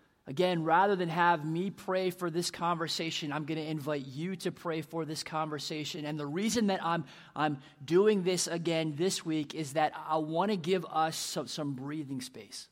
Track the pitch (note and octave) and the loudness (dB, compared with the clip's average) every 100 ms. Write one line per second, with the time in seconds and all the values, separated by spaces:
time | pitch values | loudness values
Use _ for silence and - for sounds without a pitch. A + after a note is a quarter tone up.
0 | _ _ - C#3+ F3+ F3 D#3+ E3 G3+ F#3+ | _ _ -8 2 2 2 4 6 6 4
1 | F3 E3 F3 E3 D3+ E3 F#3+ - - F#3 | 2 4 4 4 2 -2 -2 -4 -2 0
2 | F#3 F3 F3 E3 E3+ - E3+ E3+ D#3+ - | 0 -2 -2 -2 -2 -2 -2 0 -2 -2
3 | D#3+ - D3+ D3 D3 D#3+ D3+ D#3 C#3 D3 | -2 -4 -4 -4 -2 -4 -2 -4 -2 -4
4 | C3+ C3 F3 F#3 F3+ - E3+ D#3+ D#3 E3 | -4 -6 -4 -4 -4 -4 -4 -4 -4 -6
5 | D3+ D#3 - D#3 D#3 D3+ - D#3 C#3+ E3+ | -4 -6 -4 -4 -2 -4 -4 -6 -6 -6
6 | D3 D3+ D3 D#3+ A3 A#3+ G3+ F#3+ E3 E3+ | -4 -4 -4 0 0 2 2 2 0 0
7 | - - - - D3+ C#3+ - - C3 F3 | -2 -14 -12 0 0 0 -8 -16 4 6
8 | G#3+ G#3 F3+ F3 - E3+ E3+ D#3+ D#3+ C#3+ | 8 6 2 0 0 -2 0 2 0 0
9 | F#3 F#3+ E3 D#3 D3 D#3 D3 D3+ D3+ D#3+ | 0 0 -2 -2 -2 -6 -2 2 2 0
10 | D#3 D#3+ D#3 D#3+ G3+ G3+ D#3 F#3 D#3+ D#3+ | 0 0 2 0 2 2 2 0 2 0
11 | D#3+ - - E3+ B2 - D3 B2+ C#3 D#3 | 0 0 -4 -4 -4 -4 -4 -4 -6 -6
12 | C#3 C3+ B2+ - G2+ - - | -6 -8 -8 -14 -14 -16 -16